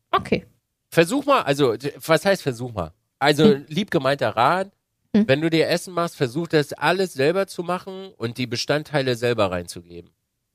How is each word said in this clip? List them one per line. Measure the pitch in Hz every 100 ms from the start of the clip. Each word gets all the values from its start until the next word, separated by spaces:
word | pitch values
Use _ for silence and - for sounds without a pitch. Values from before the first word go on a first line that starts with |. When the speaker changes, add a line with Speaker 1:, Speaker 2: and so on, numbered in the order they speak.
| _
Speaker 1:
Okay. | 370 - - - _ _ _ _
Speaker 2:
Versuch | - 165 269 277
mal, | 262
also, | - 143 131 113
d-, | 139 143
was | - 160
heißt | 196 196
versuch | 143 117 123
mal? | 107 80 - _ -
Also, | 143 147 151 139
Speaker 1:
Mhm. | -
Speaker 2:
lieb | 156 214
gemeinter | 165 131 143 120 101
Rat, | 127 180 196 _ _ _ _
Speaker 1:
Mhm. | 208 220
Speaker 2:
wenn | 196
du | 165
dir | 160 117
Essen | 170 -
machst, | 175 170 -
versuch | 131 127 170
das | 156 143
alles | - 151 180 185
selber | 131 139 185 196
zu | -
machen | 175 180 - 190 190 -
und | 117 120
die | 123
Bestandteile | 120 - 151 151 151 131 120
selber | 120 117 98
reinzugeben. | 90 87 90 85 85 85 _ _ _ _